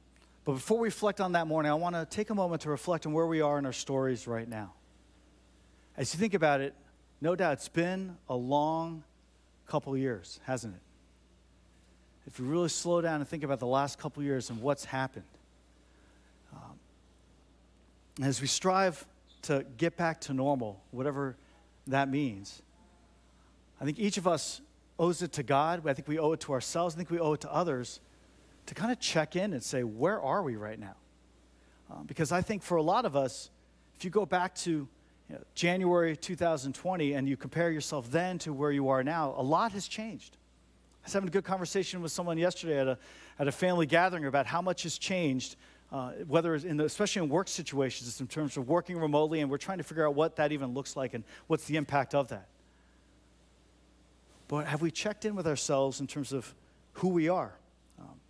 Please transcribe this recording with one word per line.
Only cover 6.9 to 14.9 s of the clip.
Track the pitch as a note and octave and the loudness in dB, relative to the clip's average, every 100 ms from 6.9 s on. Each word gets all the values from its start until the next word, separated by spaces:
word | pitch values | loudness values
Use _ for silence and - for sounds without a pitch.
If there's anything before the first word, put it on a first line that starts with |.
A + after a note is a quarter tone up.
| - _ _ | -20 _ _
no | D3+ F3+ | 0 2
doubt | F3+ | 2
it's | C3 - | 0 -2
been | E3 E3+ F#3+ F#3+ E3+ - | 0 0 -2 -6 -10 -6
a | |
long | B2+ B2 C#3+ D3+ D#3+ E3 E3 - _ _ _ _ _ - | -4 0 2 2 0 -4 -8 -14 _ _ _ _ _ -6
couple | D3+ C#3 | -4 -2
years, | C3+ C3+ G#2+ F2 - | -2 -2 -4 -10 -14
hasn't | - C3 A2 | -6 -6 -6
it? | F2+ - - - _ _ _ _ _ _ _ _ - _ _ - | -14 -20 -20 -20 _ _ _ _ _ _ _ _ -20 _ _ -18
If | - | -8
you | B2+ | -2
really | E3 F3 | 0 0
slow | - F3 F3 | 0 2 2
down | E3 D#3 | 2 0
and | C#3 | -2
think | E3 | -4
about | C#3+ C3+ | -2 -2
the | B2 | 2
last | C3 C#3+ - | 2 2 -4
couple | D3+ - | -8 -4
years | C#3+ C3 A2+ | -2 -2 -2
and | A2+ | -2
what's | B2+ C#3 | 0 -2
happened, | - | -2